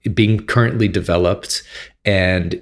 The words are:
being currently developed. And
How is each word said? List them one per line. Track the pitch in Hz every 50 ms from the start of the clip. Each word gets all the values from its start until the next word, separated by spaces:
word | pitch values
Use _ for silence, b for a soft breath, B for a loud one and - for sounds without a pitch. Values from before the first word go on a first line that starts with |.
| - - 92
being | - 110 104 110 104 -
currently | - - 120 117 117 127 117 107 101
developed. | 87 98 - - 85 87 90 87 101 - - - - - B B B B B B B B -
And | 104 101 95 92 90 92 92 87 87 92 90